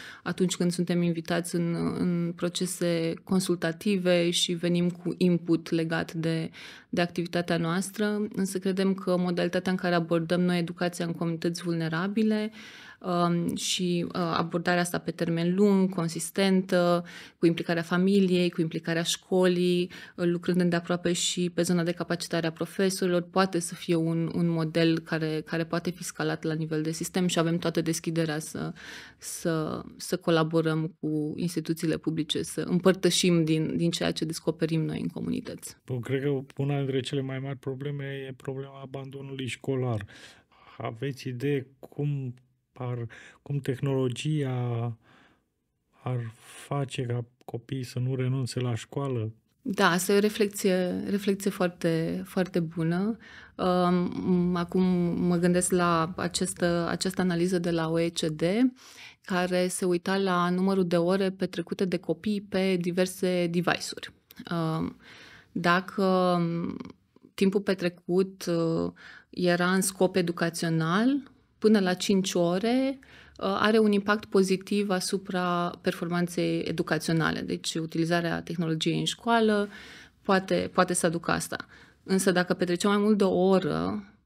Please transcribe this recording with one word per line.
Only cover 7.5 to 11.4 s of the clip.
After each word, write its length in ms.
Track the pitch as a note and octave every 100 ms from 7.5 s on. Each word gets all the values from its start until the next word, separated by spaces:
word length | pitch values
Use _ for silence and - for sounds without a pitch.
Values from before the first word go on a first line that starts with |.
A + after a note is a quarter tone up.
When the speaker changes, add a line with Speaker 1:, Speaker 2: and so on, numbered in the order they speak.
| E3+
Speaker 1:
noastră, 640 | E3 F3 F#3+ - G#3 G#3 G#3 -
însă 240 | F#3+ F#3+
credem 340 | F#3+ F#3+ F#3+
că 240 | F#3+ F#3 F3+
modalitatea 540 | F3+ F3 F3 F#3 F3+
în 60 | F#3
care 180 | F3+ F3
abordăm 460 | E3 E3+ E3 F3
noi 180 | F3+ F3
educația 460 | E3+ F3 F3 F3 E3+
în 80 |
comunități 500 | E3+ E3+ E3